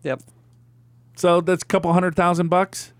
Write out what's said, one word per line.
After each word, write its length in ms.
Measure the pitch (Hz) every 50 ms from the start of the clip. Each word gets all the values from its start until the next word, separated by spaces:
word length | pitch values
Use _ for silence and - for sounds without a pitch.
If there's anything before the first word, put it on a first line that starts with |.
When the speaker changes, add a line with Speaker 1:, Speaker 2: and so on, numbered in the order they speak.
Speaker 1:
Yep. 200 | - 143 127 - - _ _ _ _ _ _ _ _ _ _ _ _ _ _ _ _ _ _
Speaker 2:
So 260 | - 185 175 170 175
that's 200 | 170 185 180 165
a 40 | -
couple 260 | - - 190 165 170
hundred 240 | 170 180 180 180 156
thousand 320 | - 175 175 175 170 175 160
bucks. 460 | 180 185 196 - - - - - _ _